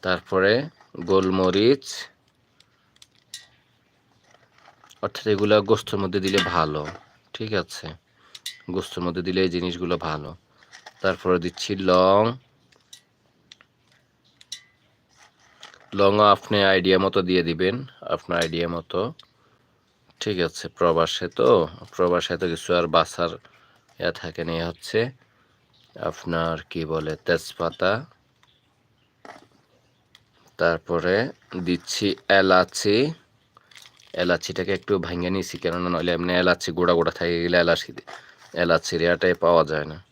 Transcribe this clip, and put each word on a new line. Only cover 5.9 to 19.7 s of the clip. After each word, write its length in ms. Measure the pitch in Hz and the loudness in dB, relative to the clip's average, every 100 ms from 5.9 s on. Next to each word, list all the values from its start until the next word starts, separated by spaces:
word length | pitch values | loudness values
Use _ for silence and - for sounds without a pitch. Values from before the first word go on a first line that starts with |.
| 101 | -4
মধ্যে 180 | 98 98 | -2 -2
দিলে 200 | 95 98 90 87 | 0 0 0 0
ভালো, 260 | 78 76 76 - _ _ _ | 0 -2 -8 -14 _ _ _
ঠিক 180 | - 110 | -10 -4
আছে? 340 | 104 85 - - - _ _ _ - - - - | -4 -6 -12 -14 -16 _ _ _ -16 -16 -16 -8
গোস্তের 320 | 92 - - 87 | -6 -6 -6 -4
মধ্যে 160 | 87 | -4
দিলে 180 | 90 92 | -2 0
এই 100 | 95 87 | 0 0
জিনিসগুলো 400 | 90 87 87 87 | -4 -4 -4 -4
ভালো। 320 | 82 78 73 82 _ _ _ - - _ | -4 -6 -8 -16 _ _ _ -20 -20 _
তারপরে 360 | 95 90 92 90 | -4 -2 0 0
দিচ্ছি 320 | 85 - - 98 95 | 0 -8 -8 -4 2
লং। 320 | 90 92 101 110 131 _ _ _ _ _ - _ _ _ _ _ - _ _ _ _ _ _ _ _ _ - _ _ _ _ _ _ _ _ _ _ - - _ | 6 6 6 4 -2 _ _ _ _ _ -20 _ _ _ _ _ -20 _ _ _ _ _ _ _ _ _ -20 _ _ _ _ _ _ _ _ _ _ -20 -20 _
লংও 320 | 98 98 104 104 98 | 2 4 6 6 4
আপনি 220 | - 104 | 2 2
আইডিয়া 340 | 98 95 90 92 | 4 4 4 4
মতো 200 | 95 98 | 4 0
দিয়ে 220 | 90 92 | 2 0
দিবেন, 320 | 85 82 92 120 135 - - - | 0 0 -2 -2 -10 -16 -8 -6
আপনার 220 | - 85 | -4 -2
আইডিয়া 260 | 82 165 85 | -2 -2 -4
মতো, 320 | 85 82 92 110 165 - _ _ _ _ | -6 -6 -6 -6 -8 -20 _ _ _ _